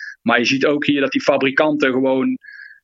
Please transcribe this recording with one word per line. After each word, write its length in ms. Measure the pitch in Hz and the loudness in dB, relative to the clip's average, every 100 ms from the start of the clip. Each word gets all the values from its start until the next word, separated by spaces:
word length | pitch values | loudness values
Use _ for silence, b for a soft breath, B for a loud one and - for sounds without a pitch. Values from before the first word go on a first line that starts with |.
| B B | B B
Maar 180 | - 120 | 0 2
je 60 | 117 | 2
ziet 200 | 135 139 | 0 0
ook 200 | 143 147 | 0 0
hier 160 | 143 | 0
dat 100 | 131 | 0
die 100 | 135 | -2
fabrikanten 720 | - 135 135 135 156 147 135 | 0 2 2 0 0 0 0
gewoon 460 | 127 131 131 127 131 B B B B | 0 0 0 -2 -4 B B B B